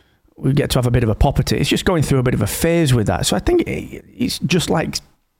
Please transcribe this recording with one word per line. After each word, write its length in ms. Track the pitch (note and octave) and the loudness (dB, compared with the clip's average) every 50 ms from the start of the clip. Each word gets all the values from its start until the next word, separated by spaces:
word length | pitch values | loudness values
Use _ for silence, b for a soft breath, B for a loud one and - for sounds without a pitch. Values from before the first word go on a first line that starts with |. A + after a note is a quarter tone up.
| b b b b b b _ | b b b b b b _
we 160 | - - C3+ | -6 -2 0
get 180 | C3+ C#3+ B2+ B2+ | 0 0 0 0
to 80 | - C3+ | 0 0
have 80 | B2 | 2
a 40 | B2 | 2
bit 120 | A#2+ B2+ | 2 2
of 60 | A#2+ G#2+ | 2 2
a 60 | - | 2
pop 240 | - - C#3+ - - | 2 2 2 2 0
at 140 | C3+ - | 0 0
it. 80 | - - | 0 0
It's 100 | C#3+ - | 0 0
just 140 | - - - | 0 0 0
going 180 | - F#3 D#3+ | 0 2 2
through 160 | C3+ - C#3 C3 | 2 2 2 2
a 40 | |
bit 120 | B2 B2+ B2 | 2 0 0
of 80 | A#2 | 0
a 40 | G#2+ | -2
phase 460 | G#2 - - - E3 E3+ E3+ E3 C3+ | -2 -2 -2 0 2 2 2 2 4
with 140 | B2 A#2+ G#2 | 2 2 2
that. 180 | G2+ F2+ - - | 0 0 -2 0
So 100 | - - | -2 -2
I 20 | F#3+ | -2
think 240 | - - F4+ F4 | 0 2 2 2
it, 420 | - - - - - - - - - - | 0 -2 -6 -8 -10 -12 -14 -18 -18 -14
it's 300 | - - - - - - | -8 -6 -4 -4 -4 -4
just 280 | - C3 F3+ F3 - - | -2 0 0 0 0 0
like 280 | F3+ E3 D3+ - - - - _ _ _ _ _ _ _ | -2 -2 -2 -4 -6 -8 -10 _ _ _ _ _ _ _